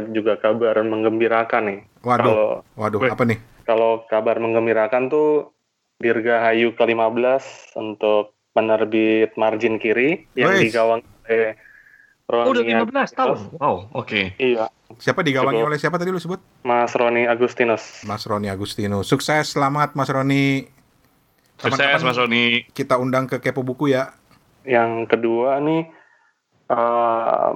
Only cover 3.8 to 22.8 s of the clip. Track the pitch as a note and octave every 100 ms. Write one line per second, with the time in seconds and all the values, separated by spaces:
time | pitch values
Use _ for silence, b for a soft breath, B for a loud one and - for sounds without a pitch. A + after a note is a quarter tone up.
3.8 | A2+ A2+ - A2 A2+ A2+ A2+ A#2 A2+ A2
4.8 | G#2+ B2+ C3 D3+ D3+ D3+ - _ _ _
5.8 | _ - A#2 A#2 A2+ A#2 A2+ A2+ A#2 -
6.8 | A#2 A2+ A2+ A#2+ B2 C3+ - - - -
7.8 | A2 G#2 G#2+ G#2 G#2 _ _ A2+ A2 A2
8.8 | G#2+ A2 A2 A2 G#2+ - A2 A2 A#2 A2
9.8 | A2+ G#2+ C3+ F#3 - B2+ B2 G3 A2+ A2+
10.8 | A2+ A2+ - - A2+ A2+ A2 G#2+ b b
11.8 | b b b b - A#2 B3 B3 A#3 A3+
12.8 | A3+ C4+ - - C4 A2 G2+ E3 C#3+ G#2
13.8 | G2+ C3 - G#2+ F#2+ F#2+ B2+ A#2 A2 -
14.8 | _ - - - D#3+ C3 C3 A#2 C3 D3+
15.8 | D#3 E3+ F3+ F#3 E3+ F#3+ _ _ B2 A#2+
16.8 | A#2 - A#2+ A#2+ A#2+ A#2 A#2+ - A#2+ G#2+
17.8 | - - G#2+ G#2 - G#2 G#2 F#2+ G2+ -
18.8 | G#2 G2+ F#2+ C3+ - D3+ D3 D3+ C#3 D3
19.8 | C#3+ D3 C3+ C3+ C3+ C#3 C#3 C3+ - _
20.8 | _ _ _ _ _ _ _ - - C3+
21.8 | C#3 C#3 B2+ B2 A#2+ A#2 A#2+ A#2+ - -